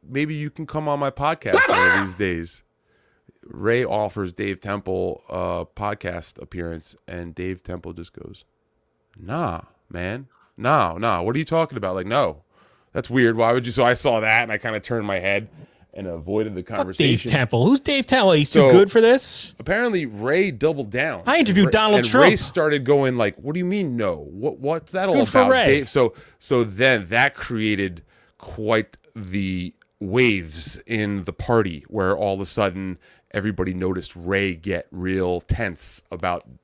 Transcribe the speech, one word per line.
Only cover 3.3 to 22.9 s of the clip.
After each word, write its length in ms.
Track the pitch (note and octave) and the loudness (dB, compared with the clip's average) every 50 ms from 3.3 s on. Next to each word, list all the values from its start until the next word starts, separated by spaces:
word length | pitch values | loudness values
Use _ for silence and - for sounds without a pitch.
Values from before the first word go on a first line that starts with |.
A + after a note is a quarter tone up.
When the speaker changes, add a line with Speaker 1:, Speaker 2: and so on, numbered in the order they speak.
| _ _ _ | _ _ _
Speaker 1:
Ray 400 | - - - F#2+ G#2+ A#2 A#2+ - | -20 -16 -6 -2 0 0 0 0
offers 480 | - - G#2+ G#2+ G#2 - G#2 G2+ F#2 F2+ | -2 -2 -2 -4 -4 -4 -6 -8 -8 -6
Dave 260 | - G2+ G2+ G2 F2 | -6 -6 -6 -6 -8
Temple 640 | - G2+ G2+ G2+ G2 - F#2+ F#2 F#2 F#2 - - _ _ | -6 -8 -8 -6 -6 -6 -4 -4 -4 -4 -6 -8 _ _
a 360 | - F2+ F2+ F2 F2 F2 E2+ | -8 -6 -4 -4 -4 -6 -8
podcast 760 | - _ - G#2 G#2 G#2 G#2 - G2 F2 F2 D#2+ - - - | -10 _ -8 -6 -6 -6 -6 -8 -10 -8 -8 -12 -14 -16 -18
appearance, 540 | C#2+ D2 - F2+ E2+ E2+ E2 E2 D#2 - - _ _ - | -20 -16 -12 -10 -8 -8 -10 -12 -14 -18 -20 _ _ -16
and 260 | E2+ F2 F2 E2+ D#2+ | -14 -12 -12 -12 -10
Dave 300 | - F2+ F#2 F#2+ F2+ _ | -10 -8 -8 -8 -10 _
Temple 300 | - F#2 F2 F2 F#2 E2+ | -14 -14 -12 -12 -14 -14
just 180 | E2 E2+ - _ | -14 -16 -18 _
goes, 300 | - - - - - _ _ _ _ _ _ _ _ _ _ _ _ _ _ _ - | -20 -20 -20 -20 -20 _ _ _ _ _ _ _ _ _ _ _ _ _ _ _ -20
"Nah, 440 | - F2 A#2+ D#3+ F3 A#2 E2+ E2 - _ _ _ _ _ | -14 -10 -8 -6 -6 -6 -6 -8 -12 _ _ _ _ _
man. 380 | - F2 F2 F#2 G#2 B2+ C#3 C3 _ _ _ _ _ - | -10 -8 -8 -6 -8 -8 -12 _ _ _ _ _ _ -6
No, 400 | - B2 D3+ D3+ A2 F2 D#2+ F2 | -2 0 2 2 2 0 -2 -2
no. 260 | G#2+ A#2 G2+ F2 F2 | -2 -2 -2 0 -2
What 120 | G2+ A#2+ | -2 -2
are 40 | D3 | -4
you 60 | D#3+ | -4
talking 320 | - D#3+ E3 E3 D#3 C#3 A#2+ | -2 0 -2 -2 -2 -4 -6
about? 180 | G2+ F#2 F#2 | -6 -4 -4
Like, 100 | F#2+ F#2 F#2+ | -4 -4 -2
no. 360 | A#2 C#3+ C3+ F#2+ D2+ D2 _ _ _ _ _ _ _ _ _ _ | -2 0 0 0 -2 -8 _ _ _ _ _ _ _ _ _ _
That's 180 | _ - - - | _ -8 -6 -2
weird. 280 | A#2 C3 B2 A#2 A2+ A2 | 2 4 4 4 4 4
Why 160 | A#2 A2+ A#2+ | 2 2 2
would 120 | B2+ A#2+ | 2 0
you?" 60 | A#2+ | -2
So 140 | A2 B2+ C3 | 0 2 4
I 80 | A#2+ B2 | 4 2
saw 260 | A#2 - B2+ A#2+ A2+ | 2 2 0 2 2
that, 240 | G#2+ A2 A2 A2+ A#2+ | 2 2 2 2 2
and 80 | A2+ | 0
I 60 | G#2+ G#2 | -4 -4
kinda 220 | - A#2+ A2 G#2+ | -4 -4 -6 -6
turned 260 | - - B2 A#2 G#2 G#2 | -4 -4 -4 -4 -2 -2
my 120 | G2 F#2 | -4 -2
head 280 | F2 G2 G2 G2+ A2 G#2+ _ - - - _ _ _ _ - | 0 0 0 -2 -2 -6 _ -20 -20 -20 _ _ _ _ -14
and 100 | - G2 | -10 -8
avoided 480 | F#2 E2+ E2+ D#2 F2 G2 G#2+ A2 G#2+ G2+ | -8 -8 -8 -8 -4 -2 -2 -2 -2 -4
the 80 | F2+ | -10
Speaker 2:
Fuck 160 | F2+ - A2+ G2+ | -10 -8 -6 -6
Speaker 1:
conversation. 320 | F#2 F#2 F#2 - D#3 C#3 | -6 -6 -2 0 2 2
Speaker 2:
Dave 140 | B2 A2+ - | 2 0 0
Temple. 420 | B2 B2 C#3+ B2+ A#2 - A#2 B2 | -2 0 0 0 0 2 2 4
Who's 140 | F#3 C4+ C4+ | 4 4 2
Dave 260 | _ - D4 C#4 B3+ | _ 0 -2 -2 0
Temple? 280 | - - B3+ A3 F#3+ F3 | 2 2 4 4 6 4
He's 180 | D3+ D3 C#3+ | 4 2 4
too 80 | - D#3 | 4 6
Speaker 1:
So, 120 | C#3+ C3+ | 8 10
Speaker 2:
good 200 | B2+ D3+ G3+ G3 | 10 8 8 8
for 100 | - A#3 | 6 4
this? 540 | A3+ A3+ B3 C4+ - - - - - - - _ | 6 6 6 4 2 -2 -6 -6 -8 -10 -12 _
Speaker 1:
apparently, 480 | - - F#3 G#3+ A#3+ A#3+ G#3+ F3+ D#3 | -4 -2 0 0 0 0 0 -2 -4
Ray 460 | B2+ G#2+ G2+ G#2+ B2+ C#3+ F3 G3+ G3 | -4 -8 -6 -2 0 2 2 2 0
doubled 400 | C#3 G#2 B2 D3+ E3 C#3 C3+ G#2 | -2 0 0 0 0 0 -6 -6
down. 320 | G2 B2 C#3+ D#3+ C3+ F#2 E2+ | -4 -4 -4 -2 -4 -6 -2
Speaker 2:
I 120 | - C#4 E4+ | 0 2 2
interviewed 280 | D#4 G#3+ F#3+ F#3 G3+ D#3 | 4 4 6 6 6 6
Speaker 1:
And 60 | - | 6
Ra-, 60 | G#3+ | 4
Speaker 2:
Donald 180 | G#3+ G#3+ G#3 G3+ | 4 6 6 4
Speaker 1:
and 60 | - A#2 | 4 4
Speaker 2:
Trump. 160 | G#2+ B3+ C#4+ C4+ | 6 8 8 8
Speaker 1:
Ray 60 | A3 | 8
started 480 | F#3+ - - - F3+ D#3+ D#3 D3 D3 C3 | 4 -2 -4 -2 0 2 2 2 0 2
going 340 | A#2+ | 4